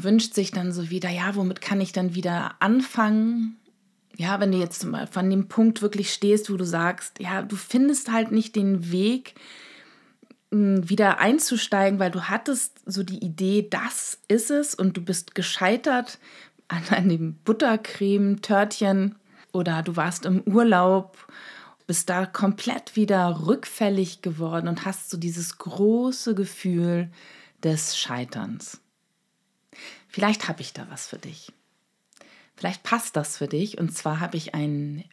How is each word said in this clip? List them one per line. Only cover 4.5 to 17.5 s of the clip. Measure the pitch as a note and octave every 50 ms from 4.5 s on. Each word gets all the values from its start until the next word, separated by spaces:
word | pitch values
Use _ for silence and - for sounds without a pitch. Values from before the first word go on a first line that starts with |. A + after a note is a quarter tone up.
du | F#3 F#3
jetzt | F3 E3+ - -
zum | - -
Beispiel | D#3 C#3 - -
von | - F#3 F#3 F#3+
dem | F#3+ G3 F#3+ -
Punkt | - A3+ A3+ A3+ A3 -
wirklich | G#3 G#3 G#3 G3+ G3 -
stehst, | - - G3+ G3+ G#3 G#3+ G#3 G#3
wo | G3+
du | F3+ F#3
sagst, | E3+ E3 E3 E3+ F3 F3+ - - - - -
ja, | G3+ F3 F#3+ G3
du | G3 G3+ G#3
findest | F#3 - - - B3+ C4+ C#4+ C#4+ C4+ - A#3
halt | A3+ A3+ A3 A3+
nicht | G#3+ A3 A3 - -
den | G#3+ G3 G3 G3 F3+ E3+ E3+
Weg, | F3 F#3 G3 A3 B3 B3+ B3+ - - - - - - - - - - - - - _ _ _ _ _ _ - _ - _ _ -
hm, | - G#3 G#3 G3 G3 F#3+ E3+ E3
wieder | G3 G#3+ G#3 G3 F3 -
einzusteigen, | - G#3+ C4 D#4 - - B3+ A3 - - G#3 G3 G3 G3 G3+ F#3+
weil | F#3+ F3+
du | E3+ F#3 E3+ F#3
hattest | G3 A3+ - G3+ C4+ - - - _ _ -
so | - F#3 F#3+
die | G3 F3+ F#3+ - -
Idee, | F3+ D#3+ D#3+ F#3 F#3+ G3+ G#3 G#3 G#3
das | F3+ - G#3 A#3+ - - - - - - _ -
ist | G3+ A#3+ B3 -
es | D4 D4 D4 D4 -
und | - F#3+ F#3+ E3+
du | F#3
bist | F3 F3+ F3+ - - - -
gescheitert | G3 F3 - - - F#3 F#3 A3 B3+ - D#4 B3+ B3 B3 - - - - - - - - - _ _ _ -
an, | E3+ E3+ E3 -
an | G3+ G3 F3 G3
dem | E3 D#3+ E3 D#3+ D#3+ - -
Buttercreme-Törtchen | G#3+